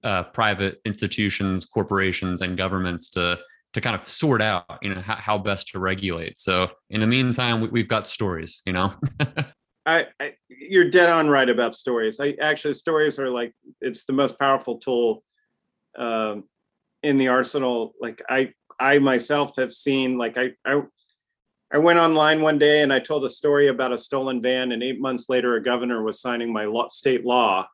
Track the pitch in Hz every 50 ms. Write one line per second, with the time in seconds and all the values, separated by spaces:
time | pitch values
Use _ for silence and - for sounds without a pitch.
0 | - 120 101 92 90 - _ - 113 107 101 92 98 95 - - _ 110 101 -
1 | - 98 - - 107 101 92 - 98 98 92 92 - - _ - 98 - 101 98
2 | 95 95 90 - - 92 90 87 92 90 90 90 92 95 95 95 90 90 87 85
3 | - - - 92 87 87 90 87 - - _ _ _ _ _ - - 123 110 92
4 | - - - - - 156 131 110 110 107 101 87 87 _ 87 - - 101 95 92
5 | 95 101 113 104 - - 107 107 92 104 98 95 - - - 95 92 92 95 95
6 | 98 95 85 82 85 - - - - - 95 90 92 - - _ _ _ - 110
7 | 110 110 120 131 131 127 117 117 127 120 117 113 110 - - 120 110 - 120 110
8 | 95 - - - 113 98 90 80 80 80 - - _ - 92 90 92 98 - -
9 | - 139 - - 147 - - - 143 - _ _ _ _ _ _ _ 156 160 165
10 | - - _ _ 139 147 - _ _ _ - 131 143 170 196 185 175 151 135 180
11 | 175 170 170 165 156 151 143 139 131 123 120 110 120 117 117 - - - 123 117
12 | 113 110 110 - 143 143 143 - 151 151 151 147 - 151 139 - - - 160 156
13 | 151 151 147 143 139 131 123 123 120 117 _ _ _ - - _ - 123 110 117
14 | - - 135 135 139 131 135 - 139 139 135 131 - - 117 113 - - 127 120
15 | 120 117 107 110 _ _ _ _ _ _ _ _ _ _ _ _ _ _ _ -
16 | 123 117 113 110 110 107 104 104 98 _ _ _ _ _ _ _ _ _ _ _
17 | - 151 139 135 131 131 123 131 127 - - 147 131 127 123 117 113 - _ _
18 | - 117 110 - - - 127 131 135 131 - _ _ _ - _ 127 135 143 143
19 | 139 139 131 120 117 - 147 147 143 139 - - 131 123 127 - - 143 135 135
20 | 131 127 127 123 120 117 113 123 127 127 123 _ _ - 139 147 139 - _ _
21 | _ _ _ _ _ _ _ _ _ _ _ _ _ _ - 143 156 175 170 170
22 | 165 165 160 156 151 151 156 156 156 156 151 147 147 147 151 151 151 139 135 131
23 | 127 - 156 147 135 123 - - - 147 143 143 143 143 131 120 131 127 123 117
24 | - - - 135 131 135 131 123 113 127 127 127 127 123 120 113 120 127 131 123
25 | 135 131 127 120 120 - 131 127 120 123 120 113 101 123 123 120 123 123 123 113
26 | 110 110 107 - - 127 120 117 117 117 113 110 107 104 107 117 120 - - -
27 | - 139 127 120 - 123 123 123 120 107 95 92 95 -